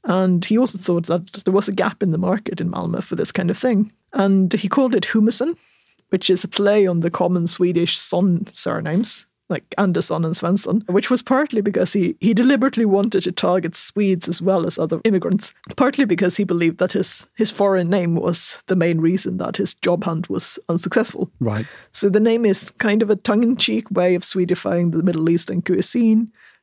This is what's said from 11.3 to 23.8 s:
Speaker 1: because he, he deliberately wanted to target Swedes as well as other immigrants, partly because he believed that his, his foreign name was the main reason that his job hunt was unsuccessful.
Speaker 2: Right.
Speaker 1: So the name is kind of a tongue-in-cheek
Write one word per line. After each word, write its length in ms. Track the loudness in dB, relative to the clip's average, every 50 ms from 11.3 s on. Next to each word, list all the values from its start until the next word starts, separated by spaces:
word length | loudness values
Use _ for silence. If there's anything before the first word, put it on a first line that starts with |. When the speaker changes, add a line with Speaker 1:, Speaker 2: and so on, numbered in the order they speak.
| 0 0 0 0 -2 -2 -2
Speaker 1:
because 320 | 0 0 0 -2 0 0
he, 220 | 0 0 -2 -2 _
he 140 | 0 2 2
deliberately 500 | 4 4 4 4 4 2 0 2 2 2
wanted 380 | 4 4 2 2 2 0 0 -2
to 100 | -2 -4
target 420 | -2 0 2 0 0 0 -2 -4
Swedes 540 | -2 -4 -2 0 0 2 2 2 0 -2 -4
as 140 | -4 -2 0
well 240 | 0 0 0 0
as 120 | -2 -2 -2
other 220 | -2 -2 -2 -2 0
immigrants, 500 | 0 0 0 0 0 -2 -2 -2 -4 -10 _ _ -18 0
partly 300 | 0 0 2 2 0 0
because 320 | 2 2 0 0 0 0
he 80 | 0 -2
believed 320 | 0 0 2 2 0 0 0
that 120 | -2 -2 0
his, 340 | -2 0 0 -2 -2 -6 _ _
his 140 | -2 -2 -2
foreign 380 | 0 0 2 2 2 2 2 2
name 260 | 0 0 0 0 0
was 480 | 0 0 0 0 0 -2 -2 -4 -8 _
the 100 | -2 0
main 240 | 2 2 2 2 2
reason 380 | 2 2 0 0 -2 -4 -4 -4
that 180 | -6 -6 -4
his 180 | -4 -4 -4 -4
job 280 | _ -2 -2 -2 0 -2
hunt 240 | -4 -4 -4 -6 -6
was 300 | -6 -4 -4 -4 -6 -8 -6 -4
unsuccessful. 640 | -4 -2 -2 0 0 0 0 0 -4 -8 -8 -8 _ -4
Speaker 2:
Right. 240 | -4 -2 -2 -4 -6 -8 -12 -20 -20 _ _
Speaker 1:
So 180 | 0 0 2
the 100 | 2 4
name 240 | 4 4 2 2 2
is 280 | 2 2 2 -2 -6 _
kind 280 | _ 0 0 2 2
of 80 | 2 0
a 80 | 0
tongue-in-cheek 720 | -2 _ 0 2 2 2 2 2 0 0 0 0 -2